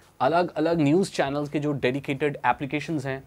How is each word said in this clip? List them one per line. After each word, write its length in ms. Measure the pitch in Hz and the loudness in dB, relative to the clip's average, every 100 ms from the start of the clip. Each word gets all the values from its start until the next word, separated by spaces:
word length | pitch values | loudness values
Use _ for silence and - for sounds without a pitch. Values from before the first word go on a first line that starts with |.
| _ - | _ -2
अलग-अलग 600 | 135 170 175 - 160 170 | 2 2 0 0 0 4
न्यूज़ 320 | 143 170 196 | 4 4 2
चैनल्स 360 | - 139 143 147 | 0 -2 -2 -4
के 100 | 156 | -2
जो 140 | 147 | -2
डेडिकेटेड 680 | 143 123 139 143 139 151 - 123 | 0 0 0 -2 -2 -2 0 0
एप्लीकेशंस 600 | 123 139 151 147 156 135 | 0 -2 -6 -4 -4 -4
हैं 180 | 135 | -8